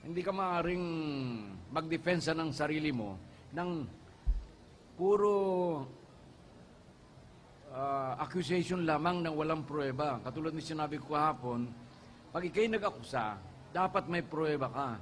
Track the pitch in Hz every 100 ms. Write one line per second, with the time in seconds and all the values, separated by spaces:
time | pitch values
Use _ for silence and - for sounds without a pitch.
0 | 151 170 185 190 185 175 165 180 175 160
1 | 151 139 127 117 104 95 90 147 160 160
2 | 165 180 160 160 160 135 147 156 151 123
3 | 104 92 87 - - 156 175 165 107 -
4 | - - - - - - - - - -
5 | 185 208 208 202 196 185 180 156 131 -
6 | - - - - - - - - - -
7 | - - - - - - 147 131 139 139
8 | 131 123 147 180 147 180 170 180 160 151
9 | 170 180 165 156 156 160 135 147 139 131
10 | 151 120 127 156 160 156 - 156 151 151
11 | - 147 151 139 123 120 120 - - -
12 | - - - 165 180 180 220 220 196 127
13 | 120 127 107 101 - - - 175 185 196
14 | 156 175 - 156 156 147 127 120 139 110